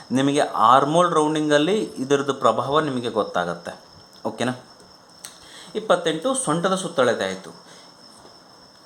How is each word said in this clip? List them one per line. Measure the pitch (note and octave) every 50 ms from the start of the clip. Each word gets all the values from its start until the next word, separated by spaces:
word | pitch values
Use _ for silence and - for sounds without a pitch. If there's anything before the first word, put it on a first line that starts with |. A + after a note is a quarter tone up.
| - -
ನಿಮಗೆ | A#2 C3 C3+ C#3 C#3 D3
ಆರ್ಮೋಲ್ | C#3 - - D#2 G#2+ A2+ B2 C3+ C#3 C#3+ D#3 E3+ F3+ F3 E3
ರೌಂಡಿಂಗಲ್ಲಿ | D#3 D3+ D3+ D#3 D#3 D3+ D3+ D3 D3 D3+ E3+ G3+ A3 F3
ಇದರದ್ದು | - - - C3 B2+ C#3+ C#3 C3+ C#3 C3
ಪ್ರಭಾವ | B2+ C3+ A#2+ A2 B2 A#2+ C3 C#3 D#3
ನಿಮಗೆ | D#3+ D3 C3 B2 A#2 A#2+
ಗೊತ್ತಾಗತ್ತೆ. | G#2+ A2 G2 - - F#2 F2 F2 E2+ E2+ - - - - - - - - - - - - - A#2
ಓಕೆನಾ? | - - B2 B2 B2 B2 - - - - - - - - - - - - - - - - - - - - - - -
ಇಪ್ಪತ್ತೆಂಟು | G#3+ - - F#3 E3+ - E3 D#3 D#3 - C4 C4+
ಸೊಂಟದ | - - - D3+ E3+ E3+ F#3+ F#3+
ಸುತ್ತಳತೆ | F#3 F#3+ E3+ - - B2+ A#2+ A2+ - G2+
ಆಯಿತು. | F#2+ F#2+ F#2 F2+ E2 - - - - - - - - - - - - - - - - - - - - - - - - - - -